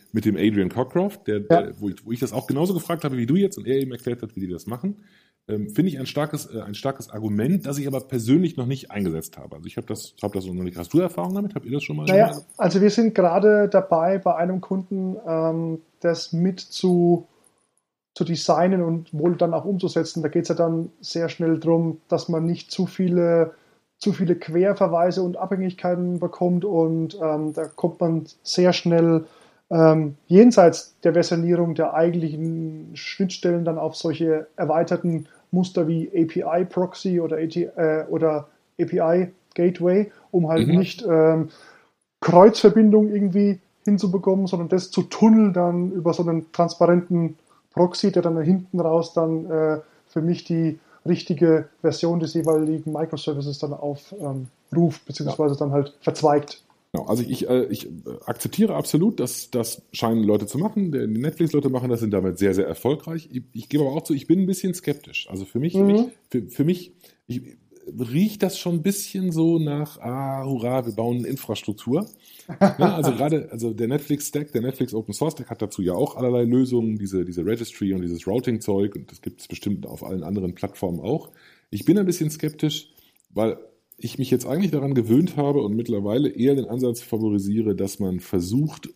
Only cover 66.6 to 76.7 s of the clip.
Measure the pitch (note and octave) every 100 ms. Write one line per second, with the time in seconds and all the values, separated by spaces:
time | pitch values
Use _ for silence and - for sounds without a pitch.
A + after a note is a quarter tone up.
66.6 | C#3+ F3+ - _ _ _ - B2 A#2+ -
67.6 | _ - - - B2 C3+ G#3+ - F#3+ -
68.6 | F3+ E3+ D#3 G3 - G3 F#3 D#3+ D#3+ E3+
69.6 | D3+ D3 D3+ - A#2+ B2+ C3+ C3+ C3+ C3
70.6 | A#2 C3 A#2 G#2 A#2 B2 A2+ C#3 - G#2+
71.6 | - G2+ - C#3+ G#3+ - _ - - -
72.6 | G3 - F3 E3+ D3+ A#2 C#3+ D#3 - A2+
73.6 | A#2 A2 A#2 C#3+ D3 D3 - D3 D3 A#2+
74.6 | B2 B2+ B2 A2 A2 G2+ D3+ D#3 A#2+ A2+
75.6 | G2+ - F2+ F2+ C#3 - B2 B2 A#2+ B2+
76.6 | B2+